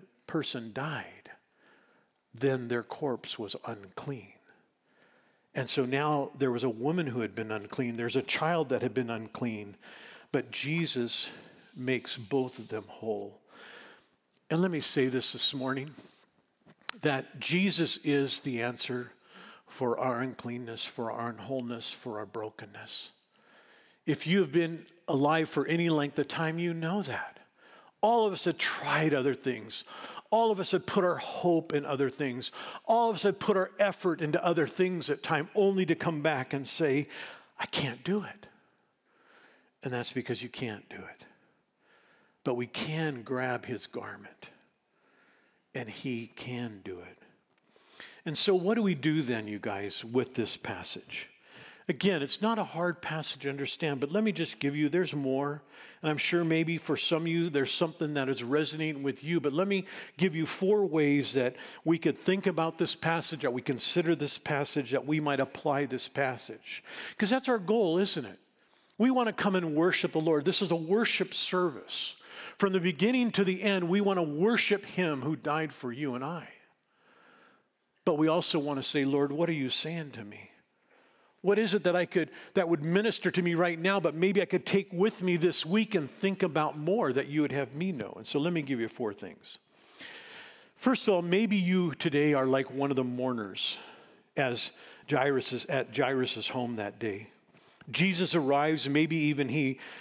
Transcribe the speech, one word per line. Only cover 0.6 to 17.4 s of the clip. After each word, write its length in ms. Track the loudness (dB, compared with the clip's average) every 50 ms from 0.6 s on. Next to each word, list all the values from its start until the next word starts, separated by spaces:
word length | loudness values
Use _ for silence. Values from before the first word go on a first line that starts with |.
| -8 -8 -8
died, 580 | -6 -6 -6 -6 -8 -10 -12 -18 -20 -20 -20 -20 -20 _ _ _ _ _ _ _ _ _ _ _ _ _ _ _ _ _ _ -6
then 360 | -2 0 0 0 0 -2 -4
their 140 | -4 -4 -4
corpse 540 | -6 -8 -6 -4 -4 -4 -6 -8 -10 -10 -8
was 180 | -8 -8 -10 -10 -10
unclean. 680 | -10 -12 -12 -14 -16 -16 -12 -10 -10 -10 -12 -14 -18 -20 _ _ _ _ _ _ _ _ _ _ _ _ _ _ _ _ _ _ _ _ _ _ _ -6
And 160 | -4 -4 0
so 160 | 0 0 0
now 460 | 0 0 0 2 2 2 0 0 -2 -2 0
there 140 | 0 0
was 120 | 0 0 -2
a 60 | -2
woman 380 | -2 -2 -2 0 0 0 -2 -2
who 140 | -2 -2
had 140 | -4 -4 -4
been 160 | -6 -6 -4
unclean. 440 | -6 -6 -6 -6 -6 -4 -4 -4 -4
There's 200 | -4 -4 -2 -2
a 60 | -2
child 480 | -2 -2 -2 -2 0 0 0 0 0 0
that 120 | -2 -2
had 120 | -2 -2 -2
been 160 | -2 -4 -2
unclean. 680 | -4 -6 -8 -10 -8 -6 -4 -4 -4 -6 -8 -12 -16 -18 -20 -20 -20 -20 -20 -20 -20 -20 -8 _
But 200 | -4 -4 -2 -4
Jesus 800 | -6 -6 -4 -2 0 0 0 0 0 -2 -2 -2 -2 -2 -2 -4 -6 -12 -20 -20 -20 -20 -20 -20 -14
makes 420 | -6 -2 -2 -2 -2 -2 -6 -8 -8
both 400 | -4 -2 0 0 0 -2 -6 -12
of 120 | -10 -8
them 160 | -8 -8 -8 -10
whole. 520 | -14 -8 -6 -4 -4 -4 -6 -8 -12 -18 _ _ -20 -20 -20 -20 -20 -20 -20 -20 -20 -20 _ _ _ _ _ _ _ _ _ _
And 120 | 0 2
let 100 | 2 2
me 100 | 0 0
say 260 | 0 2 2 2 2 2
this 260 | 2 0 0 0 0
this 200 | 0 0 0 0
morning, 380 | -2 -2 -2 -2 -4 -6 -8 -12 -16 -18 -18 -18 -20 -20 -20 _ _ _ _ _ _ _ -20 -20 _ _ -10 -10 -2
that 380 | 0 0 0 0 -2 -8 -10
Jesus 580 | -8